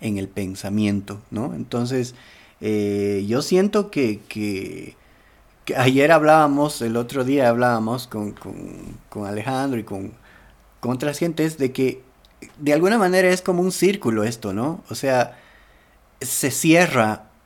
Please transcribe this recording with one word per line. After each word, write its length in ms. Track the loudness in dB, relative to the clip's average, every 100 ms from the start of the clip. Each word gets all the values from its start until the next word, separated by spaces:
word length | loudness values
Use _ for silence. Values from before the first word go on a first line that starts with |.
en 160 | -6 -4
el 100 | -6
pensamiento, 880 | -6 -8 -8 -4 0 0 0 -4 -12 -10
¿no? 240 | -8 -6
Entonces, 600 | -8 -6 -6 -2 -4 -4 -10 -20 -20 -20 _
eh, 640 | -4 -2 0 0 -2 -2 -2
yo 140 | -2
siento 500 | 0 2 2 0 -2
que, 300 | -2 -2 -2 -8
que, 680 | -6 -4 -4 -8 -12 -14 -20 _ _ _ _ _ _
que 120 | -6 0
ayer 360 | 2 4 6
hablábamos, 680 | 6 8 6 6 2 0 -2
el 160 | -2 -2
otro 260 | -2 -4
día 240 | 0 4 4
hablábamos 580 | 4 2 2 -2 -4 -6
con, 260 | -8 -8
con, 680 | -10 -14 -14 -14 -14 -16 -18 -14
con 160 | -10
Alejandro 560 | -6 -6 -4 -4 -2 -4
y 40 |
con, 280 | -6 -10 -10 -14 -20 -20 -20 _ _ _
con 120 | -4
otras 260 | -2 -2 -2
gentes 380 | -2 0 -2 0
de 160 | -2
que 300 | 0 -2 -2 -12 _ _ _ -20 -4
de 160 | 2
alguna 240 | 4 4 4
manera 320 | 4 4 4
es 100 | 2
como 220 | 0 0
un 100 | 0
círculo 520 | 2 2 2 -2 0
esto, 280 | -2 -4 -6
¿no? 320 | -4 -4 -6 -10
O 40 |
sea, 440 | -4 0 2 0 -6 -20 -20 _ _ _ _ _ _
se 300 | -8 -4 -2
cierra 760 | 0 4 6 4 2 2 -2 -10 _